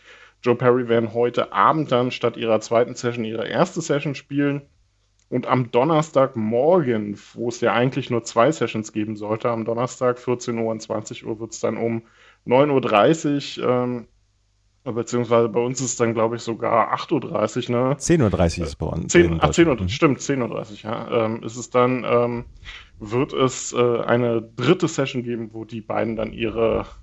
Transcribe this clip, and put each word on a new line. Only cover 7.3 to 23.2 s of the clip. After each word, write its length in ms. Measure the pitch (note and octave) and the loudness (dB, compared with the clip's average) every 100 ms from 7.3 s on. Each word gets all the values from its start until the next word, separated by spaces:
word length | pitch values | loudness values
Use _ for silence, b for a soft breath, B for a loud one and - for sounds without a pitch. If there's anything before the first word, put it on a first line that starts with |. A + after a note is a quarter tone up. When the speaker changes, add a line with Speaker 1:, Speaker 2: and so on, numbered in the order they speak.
Speaker 1:
wo 160 | A2 A#2+ | -8 -8
es 140 | - | -2
ja 100 | A2+ | 0
eigentlich 380 | A2 C3 C#3 - | 2 0 -2 -2
nur 140 | A#2 | -4
zwei 280 | - A#2 B2+ | 0 2 2
Sessions 400 | D#3+ A2+ A2+ G#2+ | 2 -2 -4 -6
geben 240 | G#2+ G#2+ G#2 | -6 -6 -6
sollte, 320 | G#2 A2 B2 | -6 -2 -2
am 160 | A2+ | -2
Donnerstag 540 | A2+ A#2 B2 - B2 B2 | -4 -2 -4 0 -2 0
vierzehn 400 | - A#2+ - A#2 | -2 -4 -4 -4
Uhr 120 | A2+ | -4
und 120 | A2+ | -4
zwanzig 420 | - G#2+ G#2+ B2 | -6 -6 -6 -12
Uhr 160 | A2+ A2 | -10 -10
wird's 200 | A2+ - | -10 -4
dann 180 | A2+ A2 | -4 -2
um 240 | A#2 A2+ b b b b | -2 -4 b b b b
neun 260 | - B2+ D3 | 2 4 6
Uhr 120 | C3+ | 2
dreißig, 760 | A#2+ G#2 A#2+ D#3+ D3+ C#3+ - - | 4 6 6 4 0 -4 -6 -4
ähm, 420 | A#2+ B2 B2 B2 A2 _ _ _ _ _ _ _ | -2 0 -2 -6 -10 _ _ _ _ _ _ _
beziehungsweise 640 | C3+ A2+ A2+ B2 A2+ A#2 A#2 | -8 -6 -2 -2 2 4 4
bei 120 | A#2+ | 0
uns 200 | B2 B2 | -2 -4
ist 120 | B2+ | -6
es 40 | - | -2
dann, 160 | A#2 | 0
glaub 220 | A2+ A2+ | 2 0
ich, 80 | A#2 | -2
sogar 500 | - G#2+ A2 A2+ G#2 | -6 -6 0 2 2
acht 180 | C3 - | -2 -2
Uhr 100 | D3 | -4
dreißig, 500 | - G2+ G#2+ B2+ A#2 | -2 -2 -2 -2 -2
ne? 260 | A#2+ C3 D3 | 0 0 0
Speaker 2:
Zehn 240 | - E3+ | 2 4
Uhr 80 | A2 | 4
dreißig 360 | F2 E2+ F2 | 4 2 0
ist 120 | D#2 - | -6 -6
bei 80 | |
uns 280 | D#2+ E2 F2+ | -6 -4 2
Speaker 1:
Zehn, 200 | - E3+ | 4 4
Speaker 2:
in 80 | D#3+ | 2
Speaker 1:
ah, 100 | D3+ | 2
zehn 160 | D3 E3 | 4 4
Uhr, 100 | A#2 | 2
Speaker 2:
Deutschland. 40 | |
Mhm. 140 | F#2 | -2
Speaker 1:
stimmt, 260 | B2 D#3+ B2 | 2 2 2
zehn 220 | - C3+ | -2 -2
Uhr 60 | A2+ | -2
dreißig, 340 | G#2+ G#2+ G#2 | -6 -10 -12
ja. 420 | G#2+ G#2+ A2 A#2+ | -10 -8 -2 0
Ähm, 180 | A2 A2 | 0 -2
ist 140 | A#2 A#2+ | -8 -12
es 140 | - | -2
dann, 340 | B2 B2 B2+ G#2 | 2 2 2 0
ähm, 380 | A#2+ A#2+ A#2+ - B B B B - | 2 2 -4 -10 B B B B -16
wird 320 | G#2+ A#2+ | -4 -2